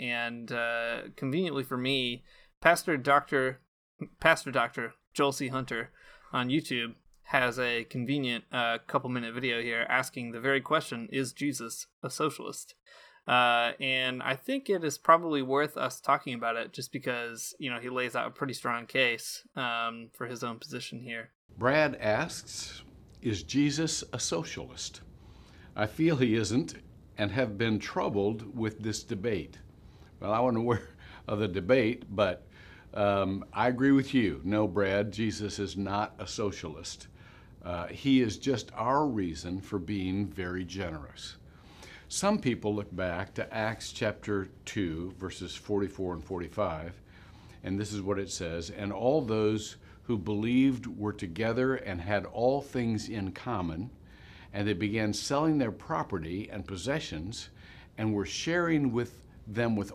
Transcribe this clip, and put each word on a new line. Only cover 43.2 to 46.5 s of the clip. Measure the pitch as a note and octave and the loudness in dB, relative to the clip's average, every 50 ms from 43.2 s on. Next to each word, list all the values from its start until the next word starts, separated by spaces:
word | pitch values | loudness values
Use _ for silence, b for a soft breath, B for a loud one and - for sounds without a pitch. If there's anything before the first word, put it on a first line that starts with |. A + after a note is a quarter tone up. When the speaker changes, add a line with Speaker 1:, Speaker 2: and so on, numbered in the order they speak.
| G2 - - | -4 -6 -4
Speaker 2:
to | - - - A2+ | -6 -6 -4 -2
Acts | A2+ G#2+ A2 A2+ - - - - | -2 -2 -2 -2 -6 -10 -12 -6
chapter | - A#2+ G#2+ G#2 - - G#2+ G#2 G2 F#2+ F#2 - - - | -2 -2 -2 -2 -2 -4 -2 0 0 0 -4 -10 -16 -14
two, | - - A2 G2 E2+ D#2+ D#2+ F2 F#2 F#2 F2 | -6 -2 -2 0 0 -2 -4 -6 -8 -8 -8
verses | F#2 F2+ - - F#2 F2 - | -8 -8 -8 -8 -10 -10 -10
forty-four | - - - G#2 G2+ G2+ F2+ - - F#2+ F2+ F2 | -12 -4 0 0 0 0 0 -2 -4 -4 -4 -4
and | E2 D2 | -6 -6
forty-five, | - F#2+ F2+ F2 D#2+ | -6 -6 -6 -6 -6